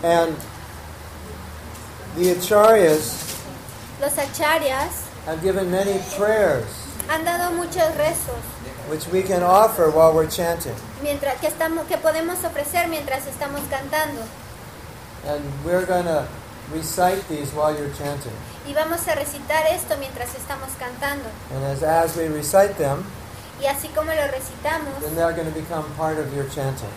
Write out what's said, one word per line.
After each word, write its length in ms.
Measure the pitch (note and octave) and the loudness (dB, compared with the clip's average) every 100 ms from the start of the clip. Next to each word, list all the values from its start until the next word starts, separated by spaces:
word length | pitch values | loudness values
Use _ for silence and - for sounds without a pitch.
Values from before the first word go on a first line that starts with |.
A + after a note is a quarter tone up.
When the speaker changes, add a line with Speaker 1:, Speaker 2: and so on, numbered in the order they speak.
Speaker 1:
And 320 | E3+ E3+ E3 D#3 - - - - - - - - - - - - - - - - - D#3+ | 6 4 4 -2 -10 -14 -14 -14 -14 -14 -14 -14 -12 -12 -12 -14 -14 -14 -14 -14 -12 0
the 160 | F3+ F3+ | 2 2
acharyas 840 | - G#3 G#3+ A3 F3 D#3 D3+ - - - - - - - - - | 4 8 10 10 8 6 2 -6 -8 -8 -10 -14 -14 -16 -16 -4
Speaker 2:
Los 140 | C#4 C#4+ | -2 -2
acharyas 920 | C#4 - D4+ D#4+ D4+ C4 D#4+ - - - - | -4 0 4 4 2 0 -2 -4 -10 -12 -6
Speaker 1:
have 160 | D#3+ | -2
given 280 | F3+ F#3+ F#3 | 0 2 2
many 280 | F#3 G3 F#3+ - G3 | 2 2 0 -2 0
prayers 480 | G#3 A3 G3 C3+ G#2+ - - - - | 2 6 6 4 0 -8 -12 -10 -2
Speaker 2:
han 140 | D#4+ E4 | 0 0
dado 260 | F4 F4 E4+ | 0 0 0
muchos 380 | F4 F#4 D#4+ - | -2 2 2 4
rezos 420 | D4+ E4+ - B3 - - - - D3+ | 0 0 -4 -8 -8 -12 -14 -12 -6
Speaker 1:
which 160 | D#3 E3 | -6 0
we 100 | F3+ | 0
can 220 | F#3+ F3+ | 2 2
offer 460 | F3 F#3 A3 G#3+ D#3+ | 8 8 8 6 4
while 240 | D3+ D#3+ | 8 8
we're 160 | D#3+ D#3 | 8 2
chanting. 440 | - E3+ E3+ D3 A2+ - - | 0 0 0 -4 -8 -10 -8
Speaker 2:
mientras 340 | C#4+ C#4+ C#4 C4+ | -4 -2 -2 0
que 60 | D#4 | -2
estamos, 380 | D#4 D#4+ E4 D#4+ | 0 0 0 -2
que 100 | E4 | 0
podemos 460 | D#4+ D#4+ E4 F4+ | 2 2 0 -2
ofrecer 440 | E4+ D#4+ C#4+ F4 E4+ | -4 -4 -2 0 0
mientras 380 | D#4+ C#4+ C4+ C#4+ | -2 -2 -4 -6
estamos 340 | - C#4+ C#4+ D4 | -6 -4 -4 -4
cantando. 520 | C4+ C#4 D4+ D4+ C#4 A3 - - - - - - - - - C#3+ | -4 -2 0 0 -4 -10 -12 -16 -16 -16 -16 -16 -16 -16 -12 -6
Speaker 1:
And 140 | D3 C#3+ C#3 D3 | -4 -4 -6 0
we're 200 | F3+ F3+ | 0 2
gonna 420 | F3+ F3 D#3 B2 - - - - | 2 2 0 0 -8 -14 -16 -8
recite 560 | D#3 D#3+ - F3+ F#3+ F#3+ | -6 -4 2 4 2 -2
these 240 | D3+ C#3+ | -6 -4
while 200 | D3+ D3+ D3+ | 0 2 2
you're 160 | C#3+ C#3+ | -4 -6
chanting. 340 | C#3+ C#3+ B2 G#2+ - - C#4+ | -6 -6 -8 -12 -12 -14 -4
Speaker 2:
Y 60 | |
vamos 340 | C#4+ D#4+ E4+ F4+ | -2 0 -2 -2
a 80 | D4 | -2
recitar 500 | C#4+ C#4+ A#3 D#4 D#4 | -2 -8 0 2 4
esto 260 | F4 - C#4+ | 2 0 -4
mientras 380 | C4+ C4 A#3+ C4 | -4 -8 -8 -8
estamos 340 | - C#4 C4+ - | -8 -8 -8 -8
cantando. 480 | B3 B3 C#4 C#4+ C4+ - - | -10 -4 -4 -4 -8 -12 -8
Speaker 1:
And 100 | C3 C#3 | -4 -4
as, 160 | C#3 | 0
as 320 | D#3 E3 E3 E3 | 4 4 4 0
we 120 | D#3+ | -2
recite 480 | D3+ C#3+ G3 G3+ G3 | -2 2 4 4 4
them, 260 | C#3+ C#3+ F#3+ - - - - - | 0 0 -4 -10 -14 -14 -16 -4
Speaker 2:
Y 40 | C#4 | -2
así 200 | D4 D#4 | -2 -2
como 220 | D#4 D#4 | -2 0
lo 140 | D#4+ C#4+ | 0 0
recitamos, 720 | C4 C4 - C#4+ D#4+ D4+ F3+ | -2 -6 -6 -2 -2 -4 -6
Speaker 1:
then 140 | D3+ D#3+ | -4 0
they're 180 | E3 | 2
gonna 160 | E3 E3 | 2 -2
become 340 | D#3+ - E3 D3+ C#3+ | -4 -4 -4 -4 -2
part 220 | D#3+ D#3 | -2 0
of 120 | C#3+ C#3+ | -2 -2
your 100 | C#3 | -4
chanting. 400 | D3+ C3+ C3+ G2+ | -2 -2 -2 -8